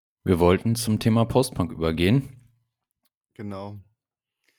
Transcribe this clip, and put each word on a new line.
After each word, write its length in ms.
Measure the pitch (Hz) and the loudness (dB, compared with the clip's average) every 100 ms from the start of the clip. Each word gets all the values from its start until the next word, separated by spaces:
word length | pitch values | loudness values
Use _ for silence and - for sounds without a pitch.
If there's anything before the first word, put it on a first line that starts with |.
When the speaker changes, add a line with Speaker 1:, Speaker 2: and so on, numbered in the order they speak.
| _ _ | _ _
Speaker 1:
Wir 160 | 95 85 | 0 4
wollten 360 | 87 95 117 117 | 4 4 0 -2
zum 240 | - 107 | -2 0
Thema 260 | 113 113 117 | 2 2 2
Post-Punk 480 | 127 135 - 82 | 0 0 -2 -6
übergehen. 640 | 80 80 80 90 135 - - _ _ _ _ _ _ _ _ _ | -4 -4 0 2 2 -2 -14 _ _ _ _ _ _ _ _ _
Speaker 2:
Genau. 460 | - 104 98 101 101 92 _ _ _ _ _ _ | -16 -14 -12 -14 -16 -20 _ _ _ _ _ _